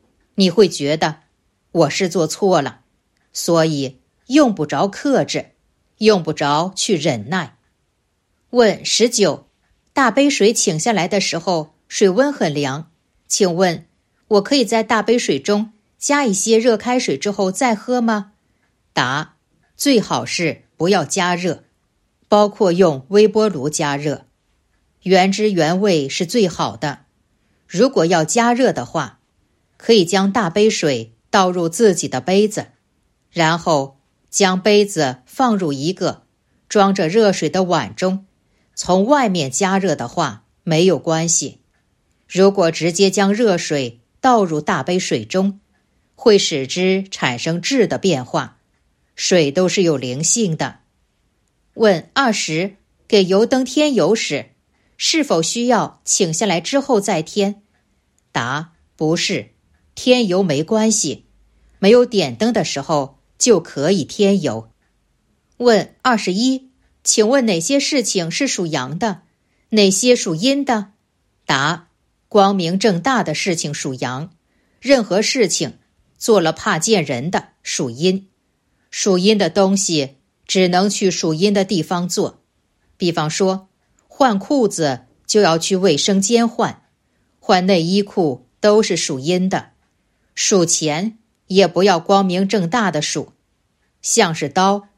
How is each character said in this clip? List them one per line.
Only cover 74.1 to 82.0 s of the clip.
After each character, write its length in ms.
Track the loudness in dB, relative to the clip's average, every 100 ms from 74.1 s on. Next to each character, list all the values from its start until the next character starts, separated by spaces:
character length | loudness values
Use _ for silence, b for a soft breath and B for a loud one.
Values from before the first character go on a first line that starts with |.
| -8 -10 _ _ _ _ _
任 240 | 2 2
何 160 | 2 -2
事 260 | 0 0 0
情 300 | 0 -6 -10 _ _ _ -10
做 240 | 2 2
了 120 | 2
怕 260 | -2 -4 -2
见 260 | 0 0
人 260 | 0 -6 -4
的 180 | -6 -8 _
属 280 | -10 -6 -6
阴。 380 | -2 -2 -2 -6 _ _ _ _ _ _
属 260 | -6 0 2
阴 200 | 2 2
的 100 | 0
东 280 | 2 2 0
西 400 | -2 -2 -4 _ _ _ -4
只 180 | 0 2
能 240 | 2 0
去 220 | 0 -2
属 200 | -2 -4
阴 220 | 0 0
的 100 | 0
地 160 | 0 -2
方 280 | -4 -4